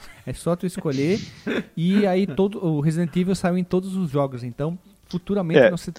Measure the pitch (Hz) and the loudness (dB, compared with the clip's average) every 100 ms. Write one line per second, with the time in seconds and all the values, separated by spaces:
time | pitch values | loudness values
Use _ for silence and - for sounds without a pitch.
0 | - - - 131 - 175 185 190 160 135 | -12 -16 -12 -6 -4 -2 -4 -6 -4 0
1 | 147 226 - - - 240 - - 170 202 | 0 0 -4 -12 -6 -6 -6 -2 2 4
2 | 202 185 202 147 196 220 175 151 151 160 | 4 2 0 0 0 0 -2 0 0 0
3 | 175 175 185 185 180 180 180 185 190 190 | -2 0 0 0 0 0 0 -2 -2 -4
4 | 170 143 139 123 123 117 151 180 - - | -2 0 -2 -4 -10 -6 -6 -6 -12 -20
5 | _ 180 - 202 170 160 117 175 - | _ -8 -4 -2 4 6 8 6 -4